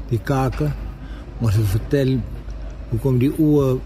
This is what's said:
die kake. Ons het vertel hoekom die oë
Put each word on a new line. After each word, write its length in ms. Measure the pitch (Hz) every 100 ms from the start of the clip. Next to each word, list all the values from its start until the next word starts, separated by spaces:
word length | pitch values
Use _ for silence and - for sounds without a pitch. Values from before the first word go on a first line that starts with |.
| -
die 100 | 113
kake. 480 | - 135 135 - 151 139 - - - - - -
Ons 140 | 117 104
het 100 | 107
vertel 540 | 107 - 143 131 131 - - - - - - -
hoekom 300 | 113 139 127
die 120 | 135 -
oë 400 | 151 147 135 127